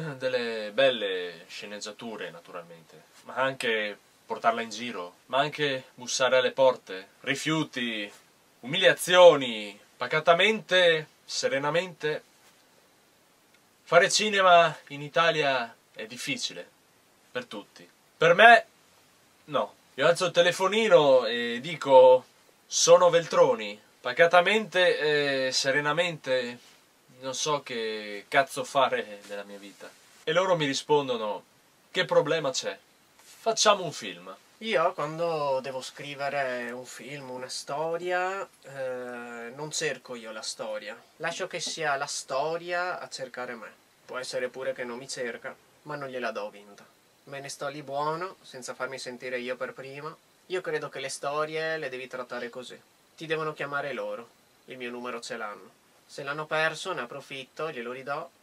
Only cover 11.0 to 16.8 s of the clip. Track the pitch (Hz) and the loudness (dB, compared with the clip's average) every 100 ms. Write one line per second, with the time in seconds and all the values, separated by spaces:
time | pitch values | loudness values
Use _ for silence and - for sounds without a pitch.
11 | 151 _ - - 127 135 147 160 185 165 | -2 _ -12 -4 -2 -2 0 -2 -4 -6
12 | 151 156 - _ _ _ _ _ _ _ | -6 -6 -10 _ _ _ _ _ _ _
13 | _ _ _ _ _ _ _ _ - 170 | _ _ _ _ _ _ _ _ 2 4
14 | 185 - 214 196 185 175 165 151 - 143 | 4 2 0 2 6 8 6 0 -12 -14
15 | 147 165 165 156 143 131 117 - _ - | -6 0 0 2 0 -2 -4 -12 _ -16
16 | 110 120 - 123 - 87 - _ | -16 -12 -8 -6 -8 -10 -16 _